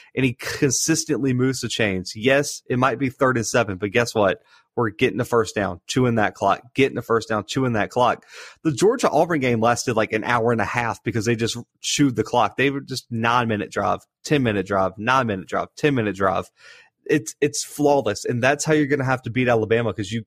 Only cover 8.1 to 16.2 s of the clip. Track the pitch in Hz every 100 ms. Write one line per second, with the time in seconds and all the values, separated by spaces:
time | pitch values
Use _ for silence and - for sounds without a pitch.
8.1 | 85 - - - - 160 139 196 254 208
9.1 | 147 170 160 127 117 117 117 - 110 104
10.1 | 110 87 120 117 117 98 123 117 101 123
11.1 | 117 107 113 113 120 - _ - - 139
12.1 | 117 101 151 104 - 139 139 139 127 -
13.1 | 117 117 123 117 104 - 104 98 95 _
14.1 | _ - 147 120 104 92 98 95 90 110
15.1 | 135 113 95 - 95 87 - 151 131 104
16.1 | 92